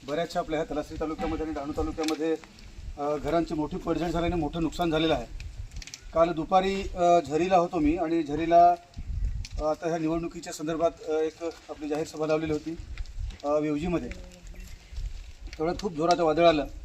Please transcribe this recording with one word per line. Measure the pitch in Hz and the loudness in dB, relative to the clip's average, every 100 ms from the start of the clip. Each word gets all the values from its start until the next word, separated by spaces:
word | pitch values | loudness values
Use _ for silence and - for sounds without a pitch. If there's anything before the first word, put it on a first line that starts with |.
बऱ्याचशा | 123 156 165 175 | -4 -4 -2 -4
आपल्या | 160 156 | -2 -2
ह्या | 160 | -2
तलासरी | 147 147 160 | -4 -6 -6
तालुक्यामध्ये | 156 156 165 160 156 | -6 -4 -4 -2 -4
आणि | |
डहाणू | 147 143 | -6 -6
तालुक्यामध्ये, | 151 156 156 156 151 160 160 - - - - - - | -4 -4 -2 -2 0 0 -2 -6 -20 -18 -14 -12 -6
अ, | 143 151 | -4 -2
घरांची | 131 165 160 | 0 0 0
मोठी | 160 151 180 | -2 -4 -4
पडझड | 170 165 170 | -2 -2 -2
झाली | 165 170 | 0 0
आणि | |
मोठं | 175 147 170 | 0 -2 -2
नुकसान | 160 - 175 | -4 0 0
झालेलं | 156 160 | 2 2
आहे. | 139 113 - - - - - - - - | 0 -2 -10 -12 -12 -10 -10 -12 -16 -4
काल | 160 170 | 2 4
दुपारी, | 160 151 185 190 196 | 2 4 4 4 -2
अ, | 196 185 175 175 | -4 2 6 6
झरीला | 139 151 180 190 | 4 0 6 6
होतो | 175 170 | 4 2
मी | 147 170 | 2 2
आणि | 160 165 | 2 0
झरीला, | 147 147 165 170 175 175 - - - - - - - - | 0 -2 6 8 8 6 -4 -10 -6 -2 -2 -2 -6 -2
अ, | |
आता | 151 151 170 | -2 0 -2
ह्या | 165 | 0
निवडणुकीच्या | 156 170 165 170 151 | 0 0 -2 -8 -10
संदर्भात, | 160 151 160 165 160 165 | -8 -4 2 0 0 -2
अ, | |
एक | 156 160 - | 0 0 -2
आपली | 165 156 - 143 147 | -10 -10 -14 -10 -4
जाहीर | 151 160 | -4 -4
सभा | 151 156 | -4 0
लावलेली | 156 160 | 0 0
होती, | 151 156 165 - - - - - - | -4 -4 -10 -10 -8 -8 -6 -6 -6
अ, | 143 | 0
वेवजीमध्ये. | 151 151 147 175 165 123 - - - - - - - - - - - - - - - | 2 2 -2 0 -2 -4 -10 -14 -18 -18 -16 -14 -16 -12 -8 -6 -8 -12 -14 -14 -4
तेवढ्यात | 160 180 | -2 -2
खूप | 202 | -4
जोराचं | 156 170 175 | 0 2 4
वादळ | 165 151 170 | 4 6 6
आलं | 160 139 - | 6 0 -8